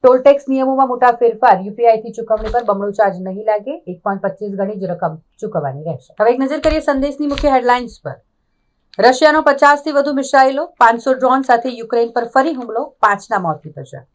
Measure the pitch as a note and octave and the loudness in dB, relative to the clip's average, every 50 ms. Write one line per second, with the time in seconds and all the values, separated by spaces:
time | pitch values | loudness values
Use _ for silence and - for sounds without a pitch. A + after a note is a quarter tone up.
0 | - B3+ B3+ B3+ B3+ C#4+ C#4+ C#4 - - C4+ C4 C4 C4 C4 C4 C4+ B3+ B3 A#3+ | 6 4 4 6 6 4 4 4 0 -4 -2 -2 0 -2 0 0 0 0 0 2
1 | B3+ B3 A#3 - B3 A#3 A3 G#3+ - - G3 F3+ F#3+ G#3 G#3 A#3+ A#3 A#3 A3+ A3 | 2 2 2 4 0 0 0 2 4 4 4 4 0 -10 -6 0 2 2 2 2
2 | A3 A#3 A3+ - A3 - A3 G#3+ A3 G#3+ A3 A#3+ A#3 G#3+ G3+ G3 G3+ G3+ G3+ - | -2 -10 -12 -14 -4 -4 -4 -4 -4 -4 -4 -2 -2 -2 -4 -2 -4 -6 -2 0
3 | G#3+ G3+ F3+ F3+ F#3 F#3 F#3+ G3+ A3 G#3+ G#3+ G#3 G#3 C4 D4+ E4+ _ - F3 E3 | 0 0 0 -4 -10 -10 -10 -6 -2 -2 -2 -2 -4 -8 -12 -12 _ -14 -16 -8
4 | _ G#3 G3 G3 G3 G3 F#3+ - G#3 G3+ G3 G3 G3 F#3+ G#3+ F#3+ F#3+ F3+ F3 E3+ | _ -6 -6 -4 -6 -8 -8 -6 -10 -10 -6 -6 -6 -6 -6 -8 -8 -8 -6 -6
5 | F#3+ D#3+ D#3+ D#3+ _ _ _ _ A3 G#3 - E3 D3 C#3 C3 C#3+ D#3 E3 D3 B2+ | -6 -6 -8 -8 _ _ _ _ -12 -6 -6 -6 -6 -6 -8 -8 -10 -10 -10 -10
6 | _ _ _ _ G#3+ A#3 B3+ C4 C4+ C4 D4 D#4 D#4 D#4 D#4 D#4 D4+ - C#4 C4+ | _ _ _ _ 0 2 2 0 -2 -4 -4 -2 0 0 0 0 -2 -2 -2 -2
7 | C4 D4 C#4+ C#4+ D4+ C#4+ C#4+ C#4 - D4 C4 A#3 A#3 B3 A#3+ B3 B3 - - _ | -2 -4 -4 -4 -6 -4 -4 0 0 2 2 2 2 2 0 0 -2 -10 -14 _
8 | _ C#3+ C3 _ _ _ _ _ _ _ _ _ _ _ _ _ _ _ - - | _ -14 -14 _ _ _ _ _ _ _ _ _ _ _ _ _ _ _ -4 2
9 | G3+ A#3+ C4 B3+ D#4 D4+ D4 D#4 D#4 D4 C#4 C#4+ D4 C#4+ D4 C#4+ D4 D#4+ D4 C#4+ | 4 4 4 6 4 4 4 4 2 2 2 4 4 4 4 4 0 -2 -2 0
10 | C#4 D4 C#4+ C4+ C4+ C4 - C#4 C4 C4 C#4 C4+ D#4+ - _ _ B3 A3+ A#3 A#3 | 0 0 -2 -4 -4 2 4 4 4 4 2 -2 -6 -8 _ _ 4 4 4 2
11 | - C4+ C4 B3+ B3+ B3 B3+ C4 C4 - B3 A#3 A#3 C4 A#3+ A3+ A#3 A3 A#3+ A#3 | 0 -2 0 0 2 0 2 0 2 2 0 0 0 -4 -8 -8 -8 -4 -2 -2
12 | A#3 A#3 A#3 B3 A#3 A#3 - C4 C4 E4 D#4+ B3+ A#3+ A3+ A3 A3+ C#4+ C#4+ _ _ | -2 0 -2 -6 -6 0 0 0 0 0 -2 -6 -10 -8 -6 -8 -8 -8 _ _
13 | - G#3 G3+ G3+ - - A3+ G3 F3+ E3 D3+ D3 _ D#3 D3+ D3 C3+ - - C3 | 0 0 0 0 -4 -4 -4 -2 -2 -4 -6 -6 _ -18 -16 -16 -18 -16 -18 -20
14 | B2+ _ | -20 _